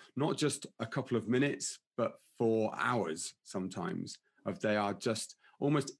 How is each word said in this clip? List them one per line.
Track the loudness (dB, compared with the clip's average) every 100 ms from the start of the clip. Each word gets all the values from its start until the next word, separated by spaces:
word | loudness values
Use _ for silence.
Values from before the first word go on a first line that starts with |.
| -10 -2
not | 0 2
just | 0 -2 -8 -8
a | -6
couple | -4 0 0
of | 2
minutes, | 4 4 0 -6 -8 _ -2
but | -2 -2 _ 0
for | 4 4 2 0
hours | 0 2 0 -2 -6 -12
sometimes. | -8 -4 -4 -4 -4 -4 -6 -10 _ _ -6
Of | -2
they | 2 2
are | 2
just | 0 0 -2 -4 -12 _ -4
almost | 2 2 0